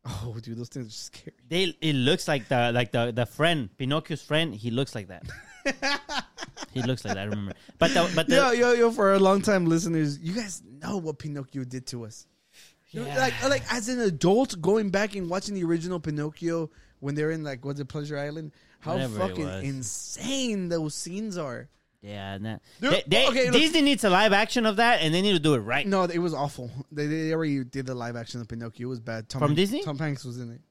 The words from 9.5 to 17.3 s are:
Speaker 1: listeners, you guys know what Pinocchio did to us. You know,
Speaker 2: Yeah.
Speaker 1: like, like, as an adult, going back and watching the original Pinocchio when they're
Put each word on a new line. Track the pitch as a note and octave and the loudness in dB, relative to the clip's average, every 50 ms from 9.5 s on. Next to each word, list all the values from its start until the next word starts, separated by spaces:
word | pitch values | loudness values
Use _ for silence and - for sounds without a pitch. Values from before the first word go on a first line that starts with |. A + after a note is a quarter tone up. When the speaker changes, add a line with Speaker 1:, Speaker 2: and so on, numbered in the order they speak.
| G#3 F#3+ F3 | 2 4 4
Speaker 1:
listeners, | E3 E3 E3 D#3+ E3+ E3 D#3+ D#3 D3 C#3+ C#3+ | 4 2 2 2 0 0 2 0 0 -2 -4
you | E3 D#3+ F3+ | -6 -6 -6
guys | A#3+ A#3 G3+ F3 - - | -4 -6 -8 -10 -14 -16
know | - B2 C#3 D#3+ E3+ G3+ G3 | -18 -20 -12 -8 -6 -6 -4
what | E3+ D#3 D3+ - | -4 -4 -8 -6
Pinocchio | - D3+ D3 C#3+ C3 - - C#3 C3 | -8 -8 -8 -8 -10 -8 -8 -8 -8
did | B2 B2+ C3 B2+ - | -6 -8 -10 -10 -10
to | - A#2+ A#2 | -10 -10 -10
us. | G#2+ A2 - - _ _ _ _ _ _ - - - _ _ _ _ | -12 -14 -18 -20 _ _ _ _ _ _ -20 -20 -20 _ _ _ _
You | - - | -10 -10
know, | A#3+ - | -8 -4
Speaker 2:
Yeah. | - C4 | 0 0
Speaker 1:
like, | C4 B3+ - - A#3+ C4+ | 0 0 0 0 0 2
like, | C#4+ C4 - - A3 | 2 0 0 -2 -4
as | B3 G#3 A3+ | -4 -2 -2
an | B3+ B3 | -2 2
adult, | A#3 G3+ E3+ C3+ - E3+ G3 A#3 C4+ - - F3+ | 2 0 0 4 4 6 6 6 4 2 0 -2
going | D3+ F3+ G3+ A3+ G#3+ G3+ | 0 2 2 4 2 2
back | F3 G3 G#3 G#3 G3+ | 0 0 0 0 -2
and | G3+ F#3 E3+ | -6 -4 -2
watching | F3 G3 G3 G#3+ G3+ | -4 -4 -4 -4 -4
the | F#3+ F3 | -2 0
original | E3 E3+ E3+ D#3+ F3 F3+ F3 | 2 0 0 0 -2 -4 -4
Pinocchio | D3+ D#3+ D3+ D3 D3 D3+ D3+ - E3+ E3 E3 E3 E3 D3+ _ - _ _ _ _ | -4 -4 -4 -2 -4 -4 -6 -4 -4 -2 -2 -2 -2 -4 _ -18 _ _ _ _
when | - C#3 C#3+ | -6 -4 -2
they're | D3 D3+ D#3 | 0 0 0